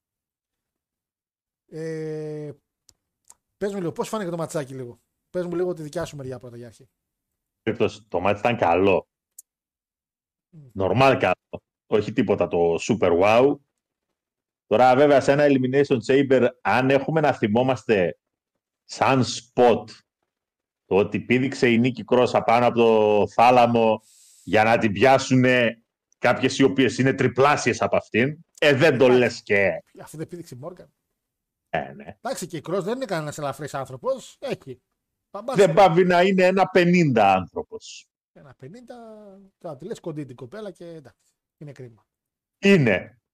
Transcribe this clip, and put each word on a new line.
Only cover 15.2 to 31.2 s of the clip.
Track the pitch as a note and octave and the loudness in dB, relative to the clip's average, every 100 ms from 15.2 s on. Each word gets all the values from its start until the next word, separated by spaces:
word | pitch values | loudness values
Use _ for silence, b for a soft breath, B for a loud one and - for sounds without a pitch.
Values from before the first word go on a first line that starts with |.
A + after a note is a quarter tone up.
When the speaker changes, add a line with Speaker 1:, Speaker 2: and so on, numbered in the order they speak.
Speaker 2:
σε | C3 | 2
ένα | C#3 D3 | 2 2
Elimination | C3+ B2+ C#3 C#3 B2+ - | 2 0 0 0 0 2
Chamber, | C3+ C3 C3 A#2+ - | 2 4 2 2 -2
αν | - A2+ C3 | -2 0 2
έχουμε | C#3 C#3 D#3 | 0 0 -2
να | D3 | -2
θυμόμαστε | B2 A2 A2 C3 C3 - G#2 F2 - _ _ _ _ _ _ | -2 -2 0 0 -2 -2 0 0 -4 _ _ _ _ _ _
σαν | - - A2 C3+ | -14 -4 0 0
spot | A#2+ - - - B2 A2 - - _ _ _ _ _ _ _ _ | -2 -6 -8 2 2 2 -4 -20 _ _ _ _ _ _ _ _
το | - F#2+ | -4 -2
ότι | G#2 G#2 | 0 -4
πήδηξε | - B2+ C3 C3+ B2 | -2 -2 -2 -2 0
η | A#2 | 2
Νίκη | B2+ B2 | 0 -4
Κρός | G2+ B2 B2 | -2 0 2
απάνω | A2+ G2 A#2 B2 | 0 0 2 2
από | A2+ | 2
το | A#2 A2 G#2+ G#2 G2+ | 2 4 2 2 0
θάλαμο | - A#2 B2+ A#2+ A#2 A2+ G#2+ _ _ _ _ | 2 4 6 4 4 2 0 _ _ _ _
για | - G2+ | -2 0
να | A2 A#2 | 2 2
την | A2+ | 0
πιάσουνε | F#2+ B2+ C3+ - C3 B2+ B2+ A#2 - _ _ _ _ | 2 4 4 2 2 2 2 0 -4 _ _ _ _
κάποιες | A#2+ - C3 - | -2 0 -2 2
οι | |
οποίες | C3+ C#3 B2 - | 2 2 0 0
είναι | C3 | -2
τριπλάσιες | B2+ C3 - C#3 C#3+ B2 G#2+ | 0 -2 2 2 2 -2 -4
από | G2 F#2 | -2 -2
αυτήν, | - G#2 C3 D#3 _ - | -2 -2 -2 -4 _ -2
ε, | D3+ | 2
δεν | C3+ D#3+ B2 | 4 2 4
το | |
Speaker 1:
Εντάξει. | C3 B2 | 4 4
Speaker 2:
λες | A#2+ - | 2 -2
και | - G2+ F#2+ D#2+ - - | -2 0 0 -2 -10 -20
Speaker 1:
Αυτή | F3 D#3 | -20 -16
δεν | D#3 | -16
πήδηξε | F3 E3 | -16 -18
η | B2 | -18
Morgan. | D3+ F3+ D#3+ _ _ _ | -18 -20 -20 _ _ _